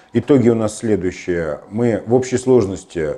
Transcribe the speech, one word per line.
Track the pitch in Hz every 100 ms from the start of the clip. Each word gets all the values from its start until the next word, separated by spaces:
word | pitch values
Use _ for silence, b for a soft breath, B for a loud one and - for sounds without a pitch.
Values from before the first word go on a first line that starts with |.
| B
Итоги | 120 - 143 117
у | 113
нас | 107 -
следующие. | 113 101 90 87 - 87 78 73 -
Мы | 104 120 104 -
в |
общей | 127 127 127
сложности, | 131 127 95 92 - 85 78